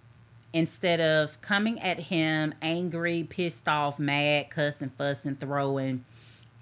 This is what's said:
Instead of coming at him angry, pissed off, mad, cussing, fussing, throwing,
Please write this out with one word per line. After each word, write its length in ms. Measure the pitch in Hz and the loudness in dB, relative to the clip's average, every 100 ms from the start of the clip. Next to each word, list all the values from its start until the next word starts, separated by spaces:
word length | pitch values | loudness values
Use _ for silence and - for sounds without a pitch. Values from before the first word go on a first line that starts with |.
| - - - - - | -20 -20 -20 -20 -4
Instead 480 | 165 165 - 180 170 | 0 0 0 2 4
of 400 | 160 156 151 - | 4 4 2 -4
coming 380 | - 202 214 233 | -2 0 0 -2
at 200 | 185 170 | -2 -4
him 560 | 156 165 160 156 156 151 | -2 0 2 2 0 -2
angry, 640 | 160 170 180 165 170 170 | -4 -2 -2 -2 -2 -2
pissed 460 | 160 - 175 - - | -4 -4 -2 -2 0
off, 300 | 151 143 143 | 2 0 0
mad, 500 | 143 143 147 147 143 | 0 2 4 2 0
cussing, 400 | - 147 147 135 | -2 -2 -2 -6
fussing, 460 | - 143 139 147 135 | -4 -2 -2 -4 -6
throwing, 680 | 135 143 139 135 135 127 123 - - - - - | -4 0 0 0 -2 -4 -8 -20 -20 -20 -20 -6